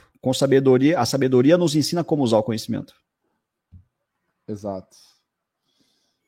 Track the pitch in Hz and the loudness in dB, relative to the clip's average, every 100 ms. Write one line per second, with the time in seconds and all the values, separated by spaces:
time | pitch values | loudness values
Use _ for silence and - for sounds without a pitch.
0 | _ _ 127 131 139 135 131 127 139 170 | _ _ -6 -2 2 2 4 4 4 0
1 | 117 139 131 127 135 165 165 151 139 170 | -2 -2 0 2 4 4 2 -2 -2 -4
2 | 160 151 123 110 107 110 - 107 98 _ | -2 -2 2 0 0 -6 -8 -10 -12 _
3 | _ _ _ _ _ _ _ - _ _ | _ _ _ _ _ _ _ -20 _ _
4 | _ _ _ _ - 104 101 95 - _ | _ _ _ _ -14 -12 -10 -12 -14 _
5 | _ _ _ _ _ _ _ _ _ _ | _ _ _ _ _ _ _ _ _ _
6 | _ _ | _ _